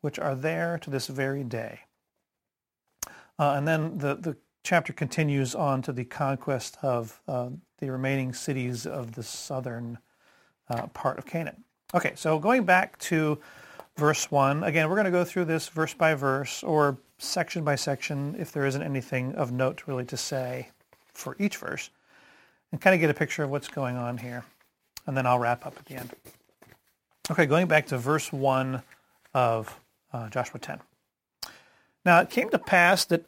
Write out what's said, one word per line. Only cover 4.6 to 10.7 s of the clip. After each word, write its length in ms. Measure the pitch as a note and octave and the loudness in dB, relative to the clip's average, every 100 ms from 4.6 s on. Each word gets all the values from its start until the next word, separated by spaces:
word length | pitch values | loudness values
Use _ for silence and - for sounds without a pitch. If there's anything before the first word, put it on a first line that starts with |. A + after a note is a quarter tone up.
chapter 300 | - F3 D#3+ | 0 2 2
continues 600 | - C#3 - D3+ C#3 B2+ | -4 -4 0 2 2 0
on 280 | - D3 C3 | 0 0 0
to 100 | B2+ | -2
the 140 | B2+ B2 | -6 -8
conquest 720 | - C#3 C#3 - C3 - - | -4 -2 -2 -2 -4 -4 -6
of, 400 | C#3 A#2+ A2+ - - | -2 0 -2 -10 -8
uh, 220 | B2+ B2 D3 - _ | -6 -6 -10 -18 _
the 120 | C#3 | -6
remaining 420 | C3 C3+ C3+ C3 | -4 0 0 -2
cities 540 | A#2+ - C3 B2 B2 - | -6 -4 -4 -4 -6 -6
of 240 | - A#2 | -8 -8
the 120 | A2+ | -10
southern, 760 | A2 - - C3 B2+ A#2 A#2 A#2+ - _ _ _ _ _ | -12 -12 -8 -6 -6 -8 -10 -12 -16 _ _ _ _ _
uh, 180 | _ | _